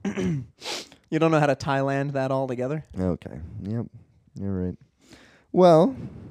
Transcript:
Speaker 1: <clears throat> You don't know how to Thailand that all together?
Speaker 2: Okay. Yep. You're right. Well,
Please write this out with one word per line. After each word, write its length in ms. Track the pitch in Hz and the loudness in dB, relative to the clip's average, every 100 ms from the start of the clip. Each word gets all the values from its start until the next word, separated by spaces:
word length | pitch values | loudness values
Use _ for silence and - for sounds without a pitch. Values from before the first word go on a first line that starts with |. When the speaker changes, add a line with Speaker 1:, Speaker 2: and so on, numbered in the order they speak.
Speaker 1:
<clears throat> 400 | 202 202 185 151 120 _ - - - - _ | -8 -4 -4 -4 -8 _ -12 -12 -12 -20 _
You 120 | 160 | 0
don't 100 | 160 | 4
know 80 | 160 | 4
how 80 | 147 | 2
to 80 | |
Thailand 600 | 135 - 135 135 139 139 | 0 -2 -2 0 -2 -2
that 180 | 139 135 | -2 -2
all 160 | 135 135 | -2 -4
together? 360 | 123 127 156 - - | -4 -4 -6 -8 -4
Speaker 2:
Okay. 400 | 92 82 - - - - | -2 -2 -8 -14 -14 -12
Yep. 240 | 92 113 107 - - _ _ - | -8 -6 -8 -14 -20 _ _ -10
You're 200 | 98 95 90 | -6 -4 -4
right. 80 | 87 _ _ _ - - _ _ | -8 _ _ _ -20 -20 _ _
Well, 420 | - 180 160 156 262 - - - | 6 8 8 6 0 -10 -14 -6